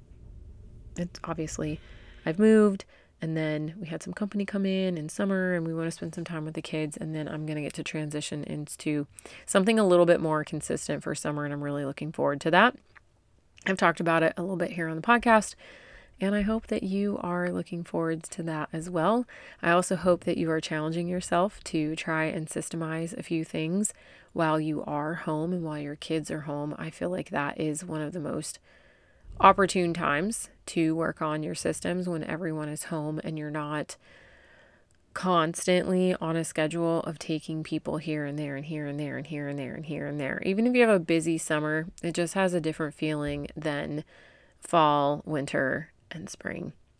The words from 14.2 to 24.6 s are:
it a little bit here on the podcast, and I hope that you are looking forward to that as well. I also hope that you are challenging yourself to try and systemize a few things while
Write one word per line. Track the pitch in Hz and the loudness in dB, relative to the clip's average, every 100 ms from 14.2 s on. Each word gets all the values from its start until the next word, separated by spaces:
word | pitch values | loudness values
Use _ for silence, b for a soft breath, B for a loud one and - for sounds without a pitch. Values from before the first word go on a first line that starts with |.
it | 160 - | 4 0
a | |
little | 180 180 | -4 -2
bit | 175 | -2
here | 175 160 | -2 -4
on | 160 | -2
the | |
podcast, | 226 240 233 220 - - B B B B B B | 2 4 6 6 4 -8 B B B B B B
and | 190 | 0
I | 208 | 2
hope | 202 226 - | 0 -2 -2
that | 214 | -2
you | 190 196 202 202 | 0 0 0 -2
are | 175 175 180 | -2 0 0
looking | 180 175 175 | -2 -4 -8
forward | 170 170 165 165 | -4 -2 0 -2
to | - - | -6 -8
that | 165 156 156 | -4 -4 -4
as | 165 170 | -6 -4
well. | 175 170 240 240 B B B | 0 2 2 0 B B B
I | - | 4
also | 175 180 180 | 4 4 2
hope | 180 175 | 4 4
that | 180 - | 2 0
you | 165 | 0
are | 160 | 0
challenging | - 156 156 170 175 | -2 -2 -2 -2 -2
yourself | 180 - 175 196 - | -4 0 2 2 -2
to | - 160 151 160 | -4 -2 0 -2
try | - 160 | -2 0
and | 160 160 156 | 0 -2 -4
systemize | - - 165 160 160 165 - | -6 -6 -6 -4 -4 -4 -8
a | |
few | - 165 | -2 -2
things | 160 160 160 190 214 B B B B | -2 -2 0 0 0 B B B B
while | - 160 156 | 0 2 2